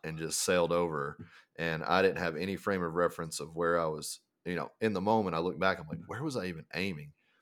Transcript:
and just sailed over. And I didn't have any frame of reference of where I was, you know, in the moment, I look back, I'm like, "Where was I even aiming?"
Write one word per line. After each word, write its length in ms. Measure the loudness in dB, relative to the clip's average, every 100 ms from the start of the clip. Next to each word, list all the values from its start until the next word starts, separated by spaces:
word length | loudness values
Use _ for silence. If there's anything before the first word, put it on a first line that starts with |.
and 140 | -10 -6
just 220 | -4 0
sailed 300 | 4 4 4
over. 460 | 4 2 0 -4 -8 -16 -20 _ -6
And 260 | -2 -2
I 180 | 2 4
didn't 180 | 4 4
have 160 | -2 -2
any 200 | -4 -4
frame 260 | -2 0
of 120 | 0 2
reference 440 | 2 0 -8 -8
of 160 | -6 0
where 240 | 2 4
I 60 | 2
was, 340 | -2 -8 -10 _ _ -6
you 100 | -4
know, 160 | -4 -2
in 120 | 0
the 80 | 2
moment, 340 | 4 4 2 0
I 40 |
look 200 | 0 2
back, 200 | 2 0
I'm 80 | -4
like, 200 | -10 -8
"Where 160 | -6
was 140 | -4 -4
I 80 | -4
even 180 | -6 -8
aiming?" 400 | -4 -2 -4 -10 -18 _ _